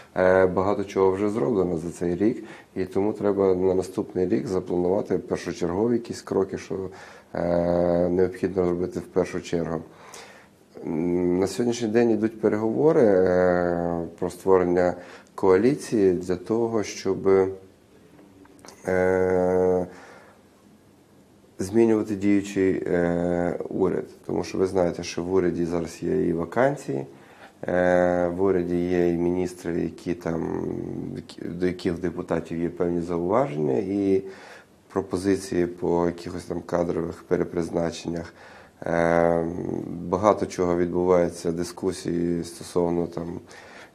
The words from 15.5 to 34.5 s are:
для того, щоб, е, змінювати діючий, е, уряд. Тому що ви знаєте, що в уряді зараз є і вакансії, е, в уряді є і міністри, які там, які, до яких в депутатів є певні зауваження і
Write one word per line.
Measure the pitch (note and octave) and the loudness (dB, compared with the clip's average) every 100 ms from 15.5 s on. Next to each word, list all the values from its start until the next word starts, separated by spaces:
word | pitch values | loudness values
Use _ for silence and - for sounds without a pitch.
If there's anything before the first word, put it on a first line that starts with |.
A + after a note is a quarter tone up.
| F#2 A#2+ D3 - A#2 F#2+ | 6 6 2 0 2 4
для | F2 F2+ F2+ | 2 -2 -4
того, | - A2+ A#2 A2+ | -2 -2 0 -2
щоб, | F#2+ - F#2+ F#2 F#2+ F#2+ F#2+ F#2+ - _ _ - - - - - - - - - - | -4 -4 -4 0 4 4 4 -2 -14 _ _ -20 -20 -20 -20 -20 -20 -20 -20 -10 -2
е, | F#2 F#2 F#2 F#2 F#2 F2+ F#2 F#2 F2+ F2+ - - - - - _ _ - - _ _ _ - _ _ _ - | 2 4 4 2 2 2 4 4 2 -2 -10 -20 -20 -20 -20 _ _ -20 -20 _ _ _ -20 _ _ _ -8
змінювати | F#2+ A2+ A2+ G#2+ G#2+ | 0 4 4 4 0
діючий, | G2 G2+ G2+ G2 G2 F#2+ D#2 - | -2 2 2 2 0 2 2 0
е, | F2 F2 F2 F2 F2 F2 - - | 0 2 0 0 0 -2 -4 -4
уряд. | - F#2 D#2+ - - - | 0 0 0 -6 -12 -6
Тому | F2+ | -4
що | F2+ F#2 | -4 -2
ви | F#2+ | 0
знаєте, | F#2+ F2 E2+ | 2 0 -2
що | F2 - | -6 -6
в | F2 | 0
уряді | F#2+ F2 E2 | 2 2 0
зараз | E2+ E2+ E2 - | -2 -2 -4 -6
є | E2+ E2+ F2 | -2 0 0
і | |
вакансії, | E2 E2+ A#2 C3+ C#3+ - C#2 C#2 - - - - - - | -2 -2 0 0 0 -6 -6 -8 -14 -20 -20 -20 -12 -2
е, | F2+ F2+ F2+ F2+ F2+ F2 F2 | 2 4 4 4 2 0 0
в | |
уряді | G2 F2+ F2 F2 | 2 2 0 -2
є | F2 F2+ F2 | 0 2 2
і | E2+ | 2
міністри, | F2 F2+ F2+ - E2+ E2+ | 0 0 -4 -6 -6 -4
які | E2+ E2+ F2+ | -4 -6 -6
там, | E2+ E2 E2 E2 E2+ - F2 G1+ G1+ - - | -6 -4 -4 -4 -4 -6 -6 -8 -8 -8 -10
які, | - - | -12 -12
до | - E2+ F#2 | -10 -4 -2
яких | F2+ F#3 | -2 -4
в | C#3 | -2
депутатів | F2 F2+ F2 E2 - E2+ | -4 -6 -4 -4 -4 -4
є | E2+ | -4
певні | - F2 F2 | -2 -2 -2
зауваження | E2+ E2+ F2 A2+ C#3+ D3 - B2 | -2 -4 0 0 0 -2 0 0
і | F#2+ G2+ G2 F#3+ - - - | -2 0 2 2 0 -12 -20